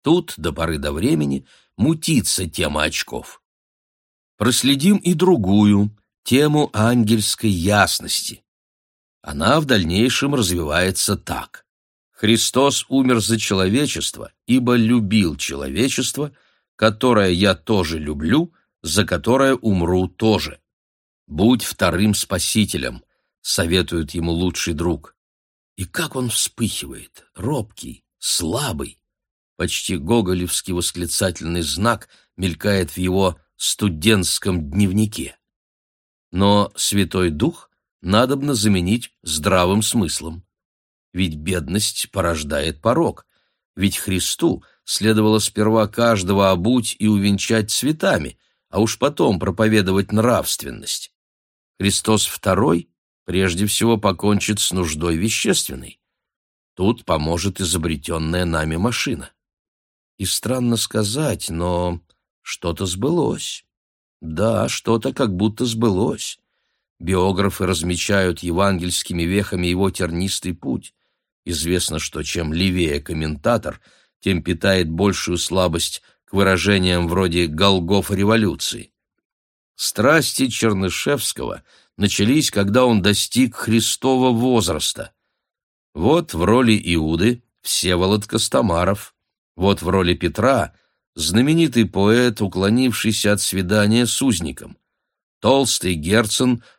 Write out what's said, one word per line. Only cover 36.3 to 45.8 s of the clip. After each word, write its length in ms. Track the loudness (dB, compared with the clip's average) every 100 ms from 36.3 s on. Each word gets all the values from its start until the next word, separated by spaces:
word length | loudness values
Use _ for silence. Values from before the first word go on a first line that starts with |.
Но 400 | 2 4 4 2 -2
Святой 540 | -2 0 0 0 0
Дух 400 | 0 -2 -2 -10 _ _ _
надобно 540 | 0 2 2 0 -2
заменить 580 | 0 2 2 2 -2 -4 _
здравым 600 | -8 -4 0 2 4 2
смыслом. 640 | 0 0 -2 -4 -10 -12 -18 _ _ _ _ _ _
Ведь 240 | -4 -4 -4
бедность 760 | -4 -4 -2 -2 -2 -4 -6
порождает 720 | -2 -2 -2 -4 -4 -4 -4
порок, 460 | -2 0 0 -4 -14 _ _ _ _ -4
ведь 220 | -4 -2
Христу 640 | -4 -4 -2 -2 -2 -2 -8 _
следовало 540 | -8 -2 2 2 4 2
сперва 480 | 0 0 2 2